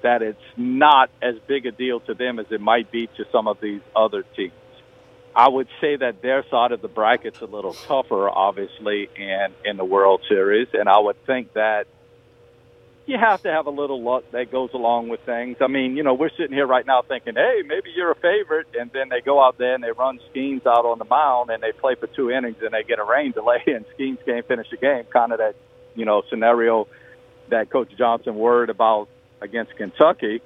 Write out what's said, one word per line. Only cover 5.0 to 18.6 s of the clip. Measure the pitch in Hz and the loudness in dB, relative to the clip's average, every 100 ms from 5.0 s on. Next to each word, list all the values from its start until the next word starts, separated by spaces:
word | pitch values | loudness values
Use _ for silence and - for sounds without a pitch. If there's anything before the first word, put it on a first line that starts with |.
| - - - 117 | -20 -20 -4 4
I | 127 | 4
would | 131 127 - | 4 -6 -4
say | 151 143 | -4 -2
that | 127 98 | -4 -4
their | 123 135 - | -2 -2 0
side | 123 120 | 0 0
of | 117 | -2
the | 104 | -8
bracket's | - 110 123 113 - | 0 2 2 -2 -12
a | 107 | -14
little | 104 95 | -8 -10
tougher, | - - 139 - 101 98 | -10 -4 -2 0 0 0
obviously, | - 98 98 98 - 107 104 101 - | 2 0 -2 -10 -8 -6 -4 -6 -12
in, | 98 95 98 - | -6 -4 -4 -4
in | 104 101 | -8 -6
the | 92 | -2
World | 98 98 95 - | 4 4 4 2
Series, | 101 98 104 120 | 2 4 2 0
and | 101 101 | 0 4
I | 101 | 6
would | 104 101 - | 4 -2 -4
think | 127 117 | -4 -4
that | 110 107 107 101 _ _ _ _ _ - _ _ _ _ _ - | -2 0 0 -6 _ _ _ _ _ -20 _ _ _ _ _ -8
you | 254 | 2
have | 226 196 | 2 2
to | 196 | 0
have | 160 143 | -2 -2
a | |
little | 143 143 135 | -6 -4 -4
luck | 117 127 123 | -2 -2 -2
that | 123 120 | -8 -4
goes | 131 127 | -4 -4
along | 127 117 117 117 | -2 0 0 -2
with | 113 | -8
things. | - 117 120 120 | -6 -6 -6 -2
I | 131 | -2
mean, | 135 131 135 | 0 -2 -2
you | |
know, | 147 | 0
we're | 127 156 | 0 -2
sitting | - 160 | -4 -6
here | 135 135 | -2 2
right | 127 120 | 0 2
now | 127 | 0
thinking, | - 127 120 113 | 0 -8 -4 0
"Hey, | 208 233 147 | 2 0 -4
maybe | 170 196 165 | -8 -8 -4
you're | 175 | -2
a | 151 | 0
favorite," | 175 208 196 156 | 0 0 0 -4